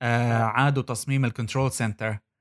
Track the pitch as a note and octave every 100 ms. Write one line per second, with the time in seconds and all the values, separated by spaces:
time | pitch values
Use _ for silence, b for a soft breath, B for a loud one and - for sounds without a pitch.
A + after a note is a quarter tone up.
0 | A#2+ A#2 A#2+ A#2 A2+ A#2 C#3+ C3+ B2+ A#2
1 | - C3+ B2+ - A2+ C3 C3+ - A2+ G#2
2 | A2 G#2 - _